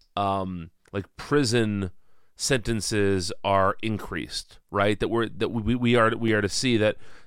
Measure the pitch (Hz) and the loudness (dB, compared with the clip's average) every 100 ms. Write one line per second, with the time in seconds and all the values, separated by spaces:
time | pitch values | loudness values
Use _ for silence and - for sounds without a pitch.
0 | _ - 101 98 95 90 82 _ _ 104 | _ -4 -2 -2 -4 -8 -12 _ _ -8
1 | - - - 147 123 120 107 101 95 - | -8 -10 -2 0 2 2 0 -2 -4 -8
2 | - - - - - 135 113 110 - 107 | -20 -20 -20 -6 -2 -2 0 -4 -2 0
3 | 101 98 90 - 98 98 95 - 110 104 | 2 0 -2 -4 0 2 2 0 -4 -4
4 | - 90 57 - - - - 101 104 104 | -6 -8 -8 -10 -12 -18 -4 2 2 2
5 | 95 113 110 - 113 113 107 123 120 120 | 0 0 -2 -2 -2 -2 0 0 4 6
6 | 113 113 113 107 98 - 135 113 107 - | 4 2 2 2 2 0 2 4 2 0
7 | - - | -8 -14